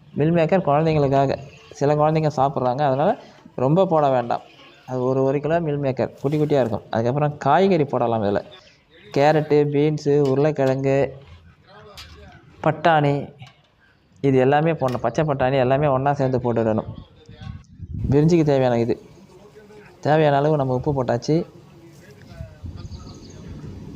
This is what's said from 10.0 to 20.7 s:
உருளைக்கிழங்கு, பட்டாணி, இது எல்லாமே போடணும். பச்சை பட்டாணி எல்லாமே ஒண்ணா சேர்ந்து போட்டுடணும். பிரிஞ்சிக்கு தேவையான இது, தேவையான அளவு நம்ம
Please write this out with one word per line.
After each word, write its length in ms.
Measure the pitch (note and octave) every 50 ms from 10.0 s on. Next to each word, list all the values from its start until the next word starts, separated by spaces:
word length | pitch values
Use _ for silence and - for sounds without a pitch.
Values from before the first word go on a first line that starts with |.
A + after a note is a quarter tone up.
| - D3 C#3+ D3 C#3+
உருளைக்கிழங்கு, 760 | C3+ C3 C#3 D3 D#3 D3 C#3 C3+ C3+ C3 C3+ C3+ C3+ C3+ C#3 C3 - - - - - - - - - - _ _ _ G3+ G#3 G#3 - - - - - - - - - - - - - - -
பட்டாணி, 520 | - D#3+ C#3 - - E3+ D#3+ D3+ D3 C#3+ C#3+ C#3+ - - - - - - _ _ _ _ _ _ _ _ _ _ _ _ _ - -
இது 140 | C#3 C3
எல்லாமே 360 | C3 B2+ C3+ D3 D3 D#3 E3 D#3+
போடணும். 300 | - C3 B2+ B2 A#2 -
பச்சை 200 | A#2+ - E3+ D#3
பட்டாணி 340 | D#3 C3+ C3+ C3 B2+ C#3
எல்லாமே 300 | C3+ B2 B2+ C3+ C#3+ D3+
ஒண்ணா 240 | D3 C3 B2+ C3+ C#3+ C#3+
சேர்ந்து 260 | C#3 C3 B2+ C3 A#2+
போட்டுடணும். 500 | A#2+ A#2+ A2+ A#2 A2+ A2 G#2+ G#2 - - - - - - - - - - - - - - - - - _ - - - - - - -
பிரிஞ்சிக்கு 400 | - C3 D3 D3+ E3 F3 E3 D3
தேவையான 320 | D3 C#3 C3+ B2+ B2 A#2+ A#2
இது, 160 | A#2 A#2+ - - - - - - - - - - - - - - - - - - - - - -
தேவையான 360 | - C#3+ D3+ D#3+ D#3 D3 C#3+
அளவு 200 | C#3 C#3+ D#3 D#3
நம்ம 180 | D3 C3+ C3